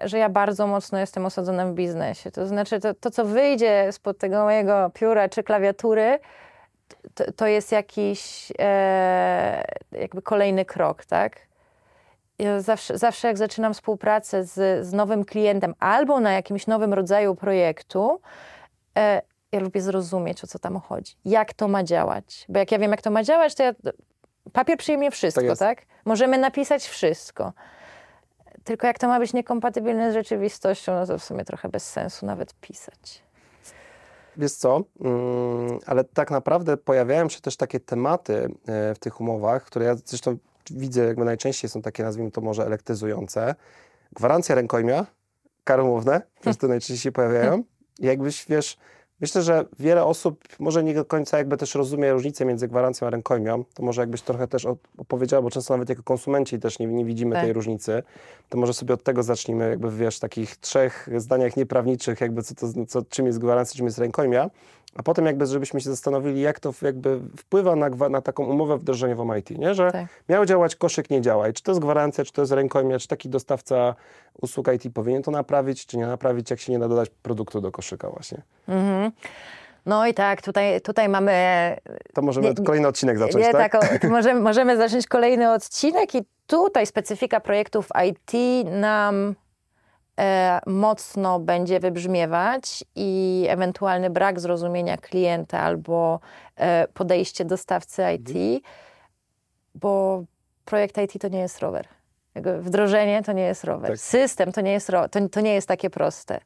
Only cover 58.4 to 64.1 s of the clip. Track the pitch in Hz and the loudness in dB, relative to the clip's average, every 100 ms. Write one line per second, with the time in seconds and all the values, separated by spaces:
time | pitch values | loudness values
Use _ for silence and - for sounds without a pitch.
58.4 | - 123 120 120 127 123 - 123 117 117 | -8 -2 0 0 -2 -2 0 0 0 -2
59.4 | - 113 113 117 117 110 113 - 110 117 | -2 -2 -2 -2 -4 -2 -4 -4 -8 -8
60.4 | 107 - - 139 131 - - 120 117 131 | -10 -10 -2 0 0 -2 -8 -6 0 0
61.4 | 123 139 127 127 123 123 - 113 117 117 | 2 0 0 0 0 -2 -4 -2 -2 -4
62.4 | - - 117 120 113 123 - - 131 117 | -8 -8 -6 -6 -4 -6 -4 -2 -2 0
63.4 | 120 120 120 127 120 117 120 | 2 2 0 -4 -4 -2 -4